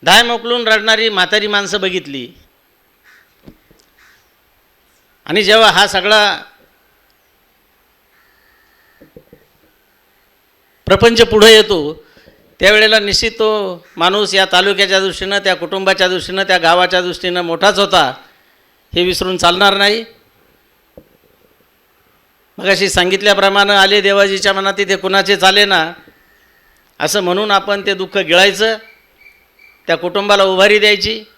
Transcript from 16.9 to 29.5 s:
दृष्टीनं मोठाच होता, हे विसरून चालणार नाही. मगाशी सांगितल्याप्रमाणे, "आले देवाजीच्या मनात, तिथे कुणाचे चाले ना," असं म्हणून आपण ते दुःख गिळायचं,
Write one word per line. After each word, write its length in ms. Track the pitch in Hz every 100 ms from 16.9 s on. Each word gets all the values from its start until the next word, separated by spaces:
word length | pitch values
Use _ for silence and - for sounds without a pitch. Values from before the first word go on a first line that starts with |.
| 180
दृष्टीनं 400 | 180 165 185 175
मोठाच 380 | 175 165 196 190
होता, 340 | 196 185 143 127 - _ _ _ _ _ _ -
हे 80 |
विसरून 340 | 180 175 185 185
चालणार 400 | 170 180 202 196
नाही. 280 | 202 220 226 _ _ _ _ _ _ _ _ - _ _ _ _ _ _ _ _ _ _ _ _ _ _ _ -
मगाशी 320 | 185 190 196
सांगितल्याप्रमाणे, 840 | 190 180 190 208 202 196 196 202
"आले 280 | 202 196 208
देवाजीच्या 520 | 196 196 202 196 196
मनात, 200 | 190 196 190
तिथे 180 | 196 190
कुणाचे 420 | 190 196 185 196
चाले 280 | 185 196 208
ना," 260 | 185 160 175 - _ _ _ _ _ _ _ _ _
असं 220 | 156 202
म्हणून 300 | 180 180 214
आपण 340 | 196 190 202 196
ते 80 |
दुःख 240 | 190 185 202
गिळायचं, 600 | 170 175 196 185 220 220 - _ _ _ _ _ _